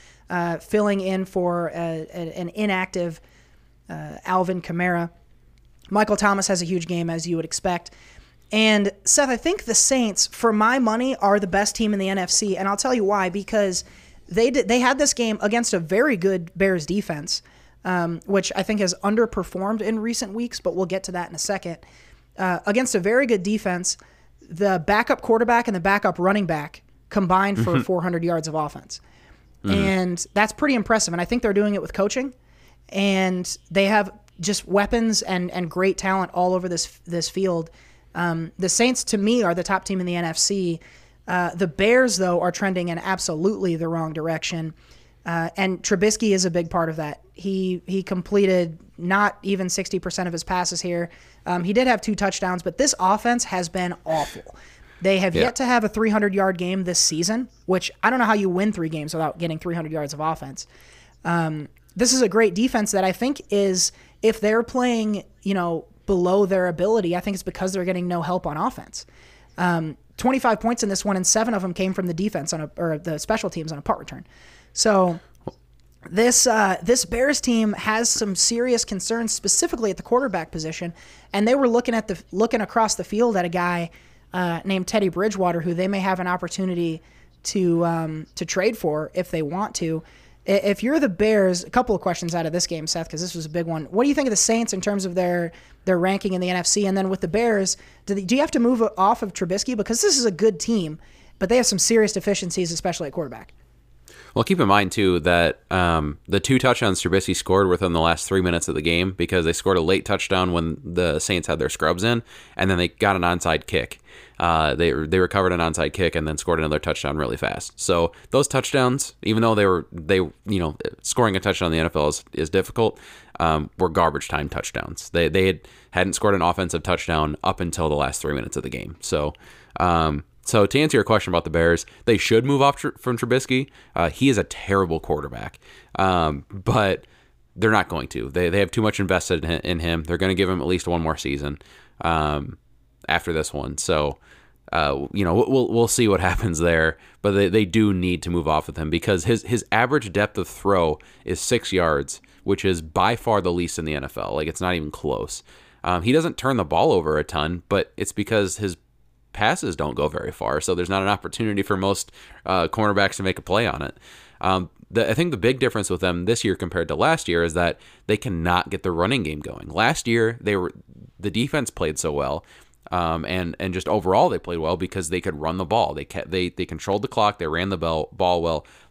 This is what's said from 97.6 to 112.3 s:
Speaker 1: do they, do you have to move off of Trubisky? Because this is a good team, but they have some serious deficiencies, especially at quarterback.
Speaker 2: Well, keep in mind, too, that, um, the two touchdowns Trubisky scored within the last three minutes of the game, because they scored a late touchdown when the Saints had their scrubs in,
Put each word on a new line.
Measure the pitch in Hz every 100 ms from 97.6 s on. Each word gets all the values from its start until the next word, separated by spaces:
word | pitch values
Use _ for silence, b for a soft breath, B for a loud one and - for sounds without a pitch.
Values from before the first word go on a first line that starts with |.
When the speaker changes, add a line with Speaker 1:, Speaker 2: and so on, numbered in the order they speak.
| 185 - B B -
Speaker 1:
do | 202
they, |
do | 185 254
you |
have | 311
to | -
move | 240 247 220 -
off | 196 233
of | 208
Trubisky? | - 175 196 - 233
Because | 196 233
this | 415 277
is | 233
a |
good | 160 220 190
team, | - 226 160 156 b b b -
but | 185
they | 247
have | 226
some | 190
serious | - 226 208
deficiencies, | 190 202 196 180 185 170
especially | 170 185 165 151
at |
quarterback. | 175 147 117 - - _ _ _ - - B B
Speaker 2:
Well, | - 113
keep | 180
in | 107
mind, | 101 95
too, | - 95 87
that, | 80 87 82 - _
um, | 90 87 82 76 73 -
the | 98
two | - 131
touchdowns | 131 120 110 92
Trubisky | 90 95 - 92
scored | - 95 95
within | 87 92
the | 82
last | 82 82 -
three | 95
minutes | 90 85 -
of | 80
the |
game, | 78 85 95
because | 92 85 92
they | 82
scored | 85 95 92
a |
late | 82 95 -
touchdown | 98 - 92 90
when | 87 82 73 -
the | 87 87 76
Saints | - 90 -
had | 78
their | 64
scrubs | - 78 90
in, | 110 117 -